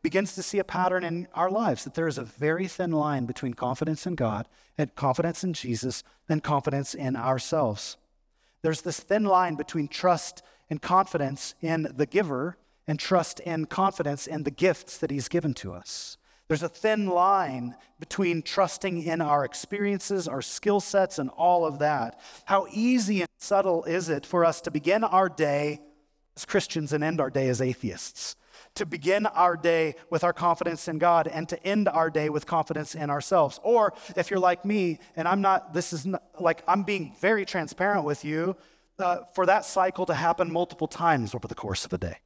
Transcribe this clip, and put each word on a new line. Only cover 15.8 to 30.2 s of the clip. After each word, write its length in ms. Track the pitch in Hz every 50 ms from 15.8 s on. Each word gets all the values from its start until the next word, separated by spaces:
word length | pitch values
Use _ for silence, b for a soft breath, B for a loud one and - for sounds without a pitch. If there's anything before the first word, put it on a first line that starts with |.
| - - - - - - - b b b b b b
There's 160 | _ 160 151 170
a 40 |
thin 400 | 160 - - - 220 214 214 202
line 680 | 190 180 175 180 190 196 196 180 143 131 127 120 123 123 b b b b
between 440 | _ 175 _ - - 196 175 170 165
trusting 600 | 147 - - 196 190 165 - - - 190 175 170 156
in 180 | 170 160 165
our 240 | 165 151 147 143 139
experiences, 840 | 123 - - - _ 202 202 202 202 202 185 - - 202 190 165
our 140 | 156 135 135
skill 400 | 120 - - - - 208 202 202
sets, 360 | - - - 196 190 180 -
and 120 | - 139 127
all 360 | - - 165 180 180 175 165
of 140 | 156 143 139
that. 400 | 147 151 151 135 117 117 - B B B B B B
How 240 | - 196 202 - -
easy 520 | - 208 226 247 254 254 208 190 214 190
and 80 | 175 - _
subtle 480 | _ - - 202 196 196 190 170 165 -
is 240 | 160 165 185 175 165
it 160 | 151 139 -
for 180 | - - 175 170
us 160 | 165 160 -
to 100 | - 170
begin 340 | 143 156 143 165 190 220 226
our 240 | 202 185 190 190 185
day 500 | 147 - 156 147 143 143 147 151 147 - - - _ _ _ _ _ _ _ _ _
as 80 | - -
Christians 480 | - - 196 - - - 170 151 135
and 140 | 147 147 151
end 160 | 156 165 160
our 80 | 139 131
day 180 | - 139 135
as 140 | 127 123 113
atheists? 720 | 131 127 123 - - 107 90 - - - - - - - - B B B B B B B B
To 100 | - 202
begin 420 | 160 180 160 139 170 190 208 214
our 280 | 208 - 160 180 180 170
day 400 | 160 151 170 165 165 160 156 139 B B B
with 160 | 170 160